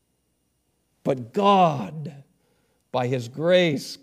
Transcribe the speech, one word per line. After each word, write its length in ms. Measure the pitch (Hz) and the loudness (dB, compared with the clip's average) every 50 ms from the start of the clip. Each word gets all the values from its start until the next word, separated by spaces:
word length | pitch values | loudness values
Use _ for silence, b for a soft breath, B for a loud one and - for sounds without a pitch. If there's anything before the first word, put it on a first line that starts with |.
| _ _ _ _ _ _ _ _ _ _ _ _ _ _ _ _ _ _ _ _ - | _ _ _ _ _ _ _ _ _ _ _ _ _ _ _ _ _ _ _ _ -4
But 260 | - 139 127 120 113 | -4 -4 -4 -6 -8
God, 920 | - 202 196 302 302 190 180 165 147 131 110 180 151 160 143 - 143 139 - _ _ _ _ _ _ _ _ _ _ _ _ _ | -4 0 2 4 6 6 4 4 2 -2 -6 -10 -10 -12 -12 -14 -14 -18 -20 _ _ _ _ _ _ _ _ _ _ _ _ _
by 160 | - 127 123 123 | -6 -4 -4 -2
his 220 | 131 127 117 117 | -2 -4 -6 -8
grace, 680 | 127 139 156 170 185 180 180 170 143 131 - - - - | -8 -4 0 2 4 4 4 2 0 -2 -6 -10 -16 -18